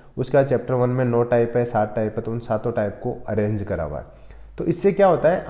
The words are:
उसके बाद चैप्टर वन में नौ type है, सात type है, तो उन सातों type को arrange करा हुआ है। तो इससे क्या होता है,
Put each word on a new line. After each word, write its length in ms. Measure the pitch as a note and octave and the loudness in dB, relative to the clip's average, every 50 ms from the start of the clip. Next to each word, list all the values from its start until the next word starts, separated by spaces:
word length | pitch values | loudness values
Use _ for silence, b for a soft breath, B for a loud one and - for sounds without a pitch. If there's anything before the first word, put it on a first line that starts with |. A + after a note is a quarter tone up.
| B B B - | B B B -6
उसके 180 | B2+ - - C#3 | -2 2 4 4
बाद 80 | C#3 | 4
चैप्टर 280 | C3+ B2+ A2+ - - C3 | 4 2 -2 0 0 0
वन 160 | B2 B2 B2 | 2 2 2
में 140 | B2 B2+ C3 | 2 2 2
नौ 180 | B2 A#2 A#2 A#2+ | 2 2 2 2
type 320 | A#2+ A#2+ A#2+ A#2 A#2 A#2 | 4 4 2 2 2 2
है, 80 | B2 A#2+ | 0 0
सात 300 | A#2+ - A2 G#2+ G#2+ - | 0 0 0 0 0 0
type 180 | A#2 A2 G#2+ - | -2 -2 -2 -2
है, 60 | - G#2+ | -6 -6
तो 100 | A#2 A#2 | -6 -6
उन 60 | A#2+ | -6
सातों 320 | A#2+ - A2+ G#2 - A#2+ A2+ | -4 -4 -4 -2 -2 -2 -2
type 280 | - G#2+ G2+ G2+ - - | -2 -2 -4 -4 -6 -6
को 140 | B2 A#2+ - - - | -6 -6 -6 -6 -4
arrange 340 | G#2+ G#2 G#2 G#2 A2 G#2 G2 | -2 0 0 0 0 -2 -4
करा 220 | F#2+ G2 E2+ D#2+ | -4 -4 -4 -4
हुआ 140 | D2 D2 C2 | -6 -6 -8
है। 240 | A#1 - b b b b b b b b b - | -10 -12 b b b b b b b b b -6
तो 60 | E3+ | -2
इससे 280 | - F3 F3 - G3 F#3+ | -2 -2 0 2 0 2
क्या 140 | G3 G3 | 4 4
होता 220 | F#3+ E3+ C#3 D3 D#3 | 4 4 4 2 2
है, 160 | F3+ - - - | 2 0 -2 -2